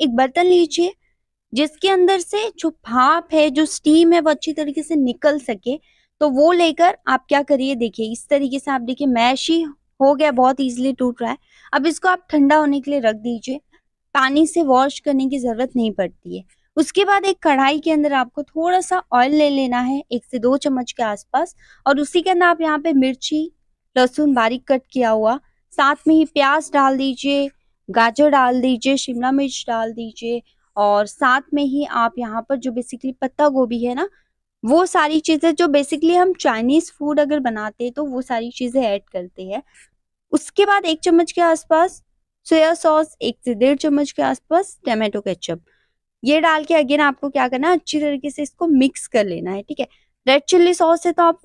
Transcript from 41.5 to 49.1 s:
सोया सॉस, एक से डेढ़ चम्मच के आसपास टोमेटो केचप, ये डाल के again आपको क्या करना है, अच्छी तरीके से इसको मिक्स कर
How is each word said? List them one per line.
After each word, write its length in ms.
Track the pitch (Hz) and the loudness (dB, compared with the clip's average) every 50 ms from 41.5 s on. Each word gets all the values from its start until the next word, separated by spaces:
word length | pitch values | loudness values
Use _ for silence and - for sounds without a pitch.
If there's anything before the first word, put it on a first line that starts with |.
| 330 311 - - 320 320 349 381 - - _ _ _ _ _ _ _ _ _ | 2 0 0 0 2 2 2 0 -2 -10 _ _ _ _ _ _ _ _ _
सोया 260 | - 330 320 311 320 339 | 0 2 4 4 2 2
सॉस, 420 | 320 - 320 311 311 320 311 - - | 0 0 2 2 2 0 -2 -6 -8
एक 160 | - 233 233 _ - | -8 -8 -8 _ -6
से 80 | 247 233 | -6 -2
डेढ़ 240 | 202 247 269 285 | 0 2 2 2
चम्मच 340 | 277 - 302 285 285 294 277 | 2 0 0 0 0 -2 -4
के 100 | - - | -4 -4
आसपास 560 | 277 262 262 - _ - 311 359 392 - - _ - | -2 -2 -2 -6 _ -2 0 0 0 -2 -10 _ -6
टोमेटो 360 | 262 226 214 220 208 208 208 | -4 -2 -2 -2 -4 -4 -6
केचप, 400 | 202 196 180 180 - - 165 165 _ _ _ _ _ _ _ _ _ _ _ _ - | -6 -6 -8 -8 -8 -10 -10 -10 _ _ _ _ _ _ _ _ _ _ _ _ -2
ये 160 | 247 294 320 | 0 0 2
डाल 220 | 320 330 311 311 302 | 2 2 0 0 0
के 100 | - 339 | 0 2
again 240 | 311 294 247 285 294 | 2 2 2 2 2
आपको 300 | 294 285 262 - - 285 | 2 0 0 -2 -8 -6
क्या 180 | - 277 254 | -2 -2 -2
करना 220 | 247 262 254 285 339 | -2 -2 -2 0 0
है, 80 | 359 | 0
अच्छी 220 | 311 - - - 302 | 0 -2 -4 -6 -4
तरीके 300 | 302 294 285 269 - 294 | -2 -2 -4 -4 -6 -8
से 120 | - - | -8 -8
इसको 260 | 294 - _ - 349 | -10 -10 _ -4 0
मिक्स 400 | 330 294 254 262 269 - - - | 2 2 4 2 2 -2 -6 -14
कर 180 | - | -4